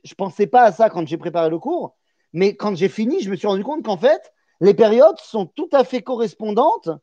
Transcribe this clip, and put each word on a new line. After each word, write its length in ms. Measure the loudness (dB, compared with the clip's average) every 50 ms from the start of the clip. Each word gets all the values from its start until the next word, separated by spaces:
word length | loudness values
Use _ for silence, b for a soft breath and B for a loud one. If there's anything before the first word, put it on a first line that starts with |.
| _
je 100 | -20 -10
pensais 320 | -10 -10 -10 -2 -2 -2 2
pas 160 | 4 4 4
à 100 | 4 4
ça 160 | 2 0 0
quand 180 | 0 -4 -6 -6
j'ai 100 | -8 -8
préparé 320 | -8 -6 -4 -2 -2 -2
le 100 | -2 -4
cours, 360 | -6 -6 -6 -6 -6 -10 -14 _ _ _ _ _ _ _ -4
mais 240 | -2 -2 -2 -2 -2
quand 180 | -6 -6 -4
j'ai 140 | -2 -2 -4
fini, 320 | -2 -2 -4 -2 -2 -4
je 100 | -4 -6
me 60 | -8 -4
suis 100 | -4 -2
rendu 160 | -2 -2 -4
compte 220 | -6 -8 -8 -6
qu'en 120 | -6 -6 0
fait, 360 | 2 2 2 0 -2 -14 _ _ _ _ _ _
les 120 | 2 2 4
périodes 440 | 4 4 4 6 6 6 6 4 2
sont 260 | -8 -8 -6 -6 -6
tout 240 | -6 _ -10 -6 0
à 140 | 0 0 0
fait 160 | 0 -2 -8
correspondantes 880 | -6 -6 -4 -4 -4 -4 -6 _ -8 -4 -2 0 2 0 0 -2 -4 -8 -10 -10